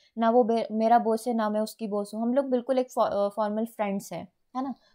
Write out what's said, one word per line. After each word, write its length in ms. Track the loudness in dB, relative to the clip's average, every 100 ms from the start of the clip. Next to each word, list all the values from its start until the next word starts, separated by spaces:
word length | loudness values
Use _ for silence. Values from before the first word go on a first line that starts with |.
| _ -2
ना 120 | 4
वो 140 | 4
बे-, 220 | 4 2 -2
मेरा 260 | 0 4 4
बॉस 280 | 4 0 -2
है 60 |
ना 160 | -2 0
मैं 120 | 0
उसकी 260 | -4 -6 -6
बॉस 260 | -4 -4
हूँ, 80 | -4
हम 120 | 0
लोग 160 | 0 0
बिल्कुल 300 | 0 0 0
एक 120 | 0
फॉ-, 160 | 0 0
अ, 200 | 2 -2
फॉर्मल 360 | -2 -4 -2 -4
फ्रेंड्स 440 | -4 -4 -4 -6
हैं, 140 | -12 -12 _ _ -8
है 80 |
ना। 100 | -8 -8 _